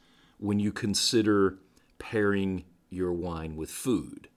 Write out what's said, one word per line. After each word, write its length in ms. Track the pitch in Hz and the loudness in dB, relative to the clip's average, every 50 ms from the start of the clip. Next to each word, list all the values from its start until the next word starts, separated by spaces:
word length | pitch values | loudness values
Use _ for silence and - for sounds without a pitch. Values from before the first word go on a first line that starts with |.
| _ _ _ _ _ _ _ - | _ _ _ _ _ _ _ -6
when 200 | 104 101 104 104 | -2 0 0 2
you 140 | 104 107 107 | 0 0 -2
consider 840 | - 120 104 98 - - - - 113 101 107 104 101 98 95 95 - - _ _ _ _ _ _ - | -2 -2 -2 0 0 0 2 4 4 4 6 6 6 4 4 2 -2 -10 _ _ _ _ _ _ -18
pairing 640 | - - 117 107 104 101 101 98 98 95 92 90 87 - _ _ _ _ | -10 -4 0 0 2 2 2 2 0 0 -2 -4 -6 -10 _ _ _ _
your 220 | 92 90 92 90 87 | -6 -4 -2 -2 -2
wine 420 | 87 90 87 85 80 80 80 78 | -2 -4 -4 -6 -6 -6 -8 -8
with 140 | 78 78 - | -8 -8 -8
food 580 | - - - 131 113 85 67 65 - - - - _ | -10 -6 -4 -2 -2 -2 -2 -6 -12 -18 -20 -20 _